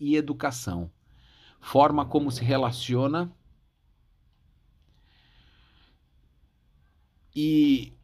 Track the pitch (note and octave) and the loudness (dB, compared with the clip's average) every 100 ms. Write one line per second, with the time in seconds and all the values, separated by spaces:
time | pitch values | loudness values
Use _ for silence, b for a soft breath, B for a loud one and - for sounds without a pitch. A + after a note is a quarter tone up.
0 | C#3+ D3+ D3 C#3+ D3 B2+ - E2+ E2+ - | 0 0 0 -4 -4 -6 -8 -8 -8 -14
1 | _ b b b b b - C3+ D3 D3 | _ b b b b b 0 4 4 4
2 | C3+ D3+ C#3+ B2 A#2 C3+ B2 B2 - B2 | 0 0 -2 -2 0 0 0 -4 -4 -2
3 | C3+ D#3+ F3 - _ _ _ _ _ _ | 0 -2 -4 -10 _ _ _ _ _ _
4 | _ _ _ _ _ _ _ _ _ b | _ _ _ _ _ _ _ _ _ b
5 | b b b b b b b b b b | b b b b b b b b b b
6 | _ _ _ _ _ _ _ _ _ _ | _ _ _ _ _ _ _ _ _ _
7 | _ _ _ D3+ D3+ D#3 D3 C3+ A#2 - | _ _ _ -4 2 4 4 2 -2 -18